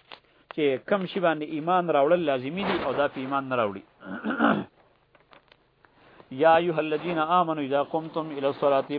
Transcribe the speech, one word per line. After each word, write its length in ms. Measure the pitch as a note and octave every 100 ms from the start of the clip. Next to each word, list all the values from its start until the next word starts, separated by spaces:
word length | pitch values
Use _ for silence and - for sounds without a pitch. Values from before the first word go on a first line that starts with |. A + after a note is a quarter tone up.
| _ - _ _ _
چې 280 | - D3 C3 -
کم 200 | G3+ F3+
شي 140 | G#3
باندې 240 | F3 D3+ D3+ D#3
ایمان 340 | D#3+ F3+ F3
راوړل 280 | D3 C#3+ F3+
لازمي 460 | D#3 C3+ C3 F3+
دي، 200 | G3 F3
او 80 | D3
دا 160 | C3 C#3+
په 120 | C#3+
ایمان 280 | C3 C#3 C3+
نه 80 | B2+
راوړي. 260 | G#2+ G2 -
<clears throat> 40 | _ G2+ - - - - G#1+ - _ _ _ _ _ _ - _ _ _ _ _ _ _ - - C3
یا 140 | D#3+ E3
ایها 220 | F3 D#3
الذین 400 | D#3 D3+ E3 E3
آمنوا 440 | D#3 F3+ E3+ D#3
اذا 200 | C3+ C#3
قمتم 480 | C#3 D#3+ D#3+ E3 D#3
الی 160 | C#3+ C#3
الصلاة 520 | C#3 C#3+ C3+ C3+